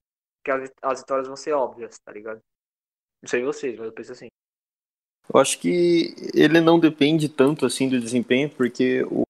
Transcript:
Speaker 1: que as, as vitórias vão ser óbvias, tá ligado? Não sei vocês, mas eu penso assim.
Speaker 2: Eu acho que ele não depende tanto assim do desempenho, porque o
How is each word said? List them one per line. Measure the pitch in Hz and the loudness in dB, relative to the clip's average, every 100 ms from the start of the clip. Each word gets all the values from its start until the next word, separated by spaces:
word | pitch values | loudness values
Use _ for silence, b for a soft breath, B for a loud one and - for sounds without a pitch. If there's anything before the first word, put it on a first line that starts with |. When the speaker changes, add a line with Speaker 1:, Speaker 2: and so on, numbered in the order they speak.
| _ _ _ _ | _ _ _ _
Speaker 1:
que | - | -6
as, | 135 131 _ | -6 -6 _
as | 135 127 | -6 -6
vitórias | - 135 131 | -4 -4 -6
vão | 139 | -10
ser | - | -4
óbvias, | 147 117 120 110 - | -2 -4 -6 -18 -18
tá | - | -20
ligado? | 104 110 110 _ _ _ _ _ _ _ _ | -16 -14 -16 _ _ _ _ _ _ _ _
Não | - | -6
sei | 123 | -4
vocês, | 127 147 135 110 | -4 -6 -8 -10
mas | 113 | -12
eu | |
penso | 113 113 | -14 -16
assim. | 123 120 _ _ _ _ _ _ _ _ _ - | -18 -20 _ _ _ _ _ _ _ _ _ 0
Speaker 2:
Eu | - | 2
acho | 135 - | 2 0
que | 170 175 175 170 170 - - | -2 2 2 2 0 -6 -4
ele | - 151 165 | 2 4 6
não | 165 170 | 6 6
depende | 160 143 143 160 151 | 4 2 2 2 0
tanto | - 135 151 127 | 2 2 2 -2
assim | - 135 | -2 -2
do | 127 | -2
desempenho, | 113 123 113 127 147 | -2 -2 0 0 0
porque | - 123 - 127 127 | -2 -4 0 0 0
o | - - 120 | -2 -4 -2